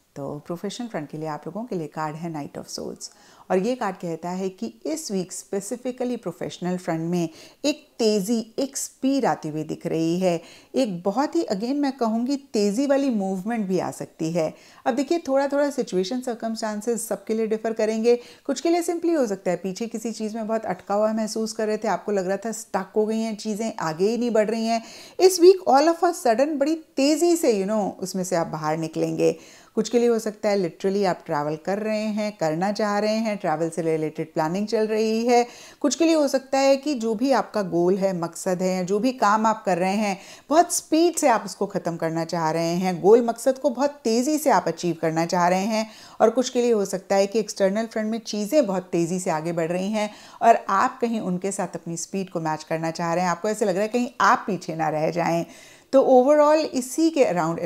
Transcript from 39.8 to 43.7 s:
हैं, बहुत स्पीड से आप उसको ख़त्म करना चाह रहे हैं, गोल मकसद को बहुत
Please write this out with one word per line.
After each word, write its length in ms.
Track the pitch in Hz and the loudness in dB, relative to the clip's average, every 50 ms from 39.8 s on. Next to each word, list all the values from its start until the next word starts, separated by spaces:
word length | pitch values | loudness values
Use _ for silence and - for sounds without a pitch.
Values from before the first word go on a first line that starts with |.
| 180 190 196 | 0 0 0
हैं, 240 | 208 220 202 190 185 - - - - _ _ | 0 0 -2 -4 -6 -10 -20 -20 -20 _ _
बहुत 240 | 277 320 349 339 - | 4 4 4 4 0
स्पीड 420 | - - - - 311 339 349 330 | -6 -2 0 2 4 4 4 2
से 120 | - - 277 | 2 4 4
आप 160 | 233 202 202 | 4 4 0
उसको 200 | 196 - - 202 | -6 -6 -6 -6
ख़त्म 320 | 190 - 180 - 170 165 165 | -4 -4 -4 -4 -4 -4 -2
करना 280 | 170 165 160 165 165 | -4 -2 -2 -2 -4
चाह 260 | 165 - 170 165 156 | -4 -2 -2 0 0
रहे 240 | 160 165 165 165 170 | 0 0 0 0 0
हैं, 260 | 180 185 185 185 160 | 0 0 -2 -2 2
गोल 240 | 151 185 220 247 240 | 6 6 8 8 6
मकसद 320 | 233 226 - - 269 254 262 | 2 -4 0 0 -2 -2 2
को 120 | - | 0
बहुत 200 | 294 | -2